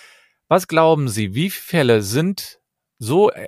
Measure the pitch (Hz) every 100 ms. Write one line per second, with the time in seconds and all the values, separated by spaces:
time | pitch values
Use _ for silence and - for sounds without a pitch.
0 | - _ _ _ - 180 185 160 160 160
1 | 135 104 104 104 190 - - 170 127 113
2 | 98 123 175 196 - - _ _ _ -
3 | 110 165 208 -